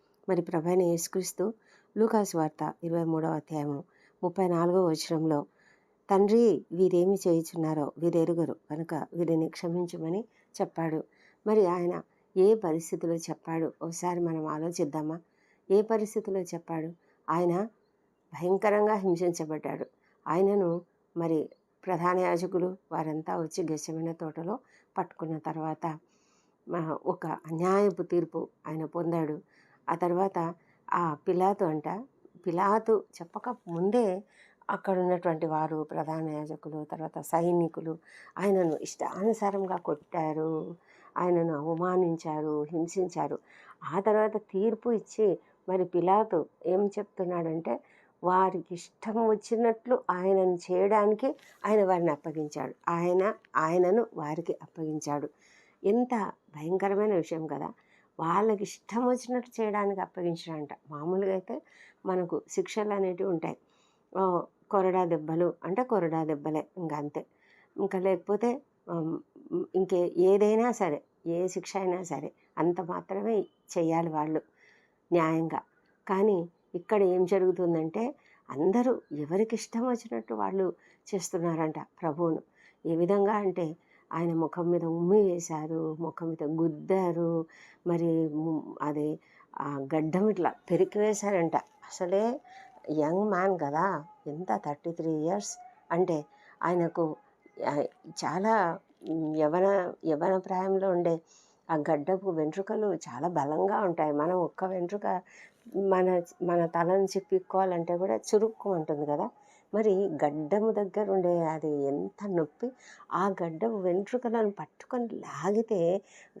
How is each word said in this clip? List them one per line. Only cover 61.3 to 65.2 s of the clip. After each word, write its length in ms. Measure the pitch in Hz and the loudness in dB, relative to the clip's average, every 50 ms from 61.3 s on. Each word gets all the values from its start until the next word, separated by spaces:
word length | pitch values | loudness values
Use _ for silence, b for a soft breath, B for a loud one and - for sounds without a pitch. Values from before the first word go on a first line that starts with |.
అయితే 300 | 190 185 185 - 233 - B B B B B B B B - | -2 -2 -4 -8 -12 -12 B B B B B B B B -4
మనకు 360 | 196 185 185 180 170 165 147 - - | -2 -2 -2 -2 -2 -4 -6 -6 -6
శిక్షలు 440 | - 196 175 - - 220 208 208 202 | -4 -4 -4 -4 -2 -4 -2 -2 0
అనేటివి 360 | 196 196 185 180 175 190 196 | 0 0 -2 -2 -2 -2 -2
ఉంటాయి. 280 | 175 160 - - 247 - _ b b b b b b b b b - | -2 -2 -4 -6 -8 -10 _ b b b b b b b b b -2
ఆ, 260 | 185 196 185 180 170 - - _ _ _ - | 0 0 2 2 0 -2 -4 _ _ _ 0
కొరడా 340 | - 196 185 185 180 185 185 | 0 2 2 4 2 2 2
దెబ్బలు 480 | 170 170 160 | 2 0 -2